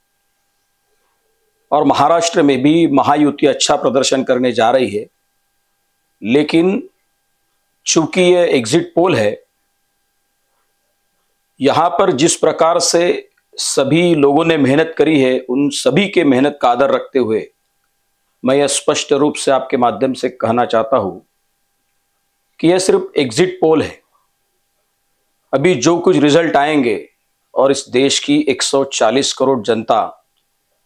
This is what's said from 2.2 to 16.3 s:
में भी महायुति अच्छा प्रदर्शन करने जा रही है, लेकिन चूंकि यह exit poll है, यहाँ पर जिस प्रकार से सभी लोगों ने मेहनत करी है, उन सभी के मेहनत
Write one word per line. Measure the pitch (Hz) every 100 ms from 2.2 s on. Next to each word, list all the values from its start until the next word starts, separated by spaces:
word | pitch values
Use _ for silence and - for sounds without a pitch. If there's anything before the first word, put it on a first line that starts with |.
| - 185
में | 143 127
भी | 139 165 156
महायुति | 135 127 147 147 143 147
अच्छा | 127 - 147
प्रदर्शन | 139 127 127 135
करने | 127 127 127
जा | 113 113
रही | 131 113
है, | 104 - _ _ _ _ _ _ _ _ _ _ _
लेकिन | 101 131 147 165 180 214 - _ _ _ _ _ _ _ _ _ -
चूंकि | 170 151 190
यह | 180 180 170
exit | 139 110 160 170 -
poll | 185 127
है, | 107 107 _ _ _ _ _ _ _ _ _ _ _ _ _ _ _ _ _ _ _ _ _ -
यहाँ | 135 143 170
पर | 170 190
जिस | 131 160 -
प्रकार | 160 - 165 170
से | 170 170 175 - - _ _ -
सभी | - - 131 160 175 160
लोगों | 139 143 165
ने | 160
मेहनत | 131 143 160 -
करी | 151 156
है, | 127 127
उन | - 127 143
सभी | - 127 139 202
के | 185
मेहनत | 147